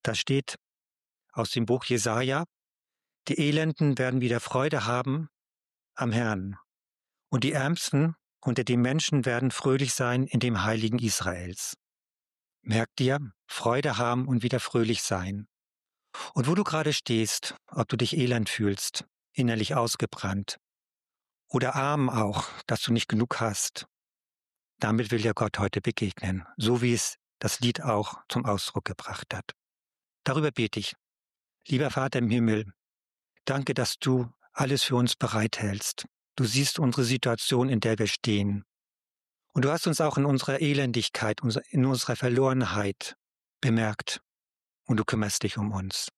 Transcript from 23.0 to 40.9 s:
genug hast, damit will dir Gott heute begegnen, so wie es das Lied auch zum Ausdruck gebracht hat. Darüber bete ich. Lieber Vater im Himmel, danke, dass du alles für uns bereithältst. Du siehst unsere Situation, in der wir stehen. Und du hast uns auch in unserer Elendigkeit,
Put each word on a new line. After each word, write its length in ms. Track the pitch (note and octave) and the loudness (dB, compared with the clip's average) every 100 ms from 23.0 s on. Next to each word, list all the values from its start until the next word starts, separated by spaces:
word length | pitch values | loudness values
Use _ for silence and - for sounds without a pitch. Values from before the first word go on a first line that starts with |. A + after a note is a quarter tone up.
| - | 2
genug 320 | G#2+ A#2+ A#2+ | 0 0 0
hast, 480 | A#2 G2+ - - - _ _ _ _ _ _ _ _ _ | -2 -2 -6 -6 -16 _ _ _ _ _ _ _ _ _
damit 320 | A2 A2 G#2+ | 0 0 0
will 80 | A#2 | 0
dir 140 | A2 | 0
Gott 260 | G#2 G#2+ - | 0 -2 0
heute 200 | G2+ - | -2 0
begegnen, 640 | A#2 - G2+ - F#2+ F#2+ - - | -2 -2 -4 -4 -4 -4 -6 -2
so 260 | G#2+ B2 | 2 2
wie 100 | B2 | 2
es 240 | A#2 - - _ _ | 2 -2 -6 _ _
das 220 | A2 - | -4 0
Lied 200 | A#2+ - | -2 0
auch 380 | - G#2 - - - | 0 0 -2 -8 -6
zum 160 | A#2+ | -4
Ausdruck 420 | G#2+ G2+ - - - | -2 -2 -2 -6 -8
gebracht 460 | F#2+ - - - | -10 -10 -12 -10
hat. 200 | - - - _ _ _ _ _ _ | -10 -10 -18 _ _ _ _ _ _
Darüber 260 | - C3+ D3+ | -2 0 0
bete 300 | B2+ A2 - | 0 -2 -2
ich. 160 | - - _ _ _ _ _ _ - | -6 -10 _ _ _ _ _ _ -2
Lieber 220 | B2+ C#3+ | 0 0
Vater 280 | C3+ C3 C3+ | 0 -2 0
im 100 | A#2+ | 2
Himmel, 440 | A#2+ A#2 G#2+ G2+ - _ _ _ _ _ _ | 4 4 2 -2 -14 _ _ _ _ _ _
danke, 280 | - C3+ C#3 | -4 -2 -2
dass 260 | C3 B2 - | -2 -2 -2
du 320 | - B2+ A#2+ - _ | 2 2 0 -8 _
alles 300 | - C3+ C#3 | -4 0 2
für 140 | - B2 | 2 2
uns 180 | B2 | 2
bereithältst. 920 | - A#2+ G#2+ A2 - G#2+ G2+ - - - _ _ | 0 -2 0 -2 -2 -4 -2 -6 -8 -14 _ _
Du 100 | - | -2
siehst 360 | A#2+ B2 C#3 - | 0 2 0 2
unsere 240 | C#3 A#2+ | 0 2
Situation, 640 | A#2+ B2+ C3 A#2 - B2+ C3 | 0 2 0 -2 0 2 2
in 100 | A#2+ | 2
der 220 | A2+ A2 | 2 2
wir 80 | G#2 | 0
stehen. 560 | - - G#2 G2+ G2+ - _ _ _ _ _ _ _ _ | 0 0 2 2 -2 -6 _ _ _ _ _ _ _ _
Und 120 | - | 0
du 60 | C3+ | 2
hast 160 | D#3+ - | 2 0
uns 140 | D3+ | 2
auch 160 | D#3 C#3 | 0 2
in 80 | |
unserer 360 | C#3+ C3+ - C3+ | 2 2 0 0
Elendigkeit, 800 | D3+ C#3+ C3+ | 2 2 2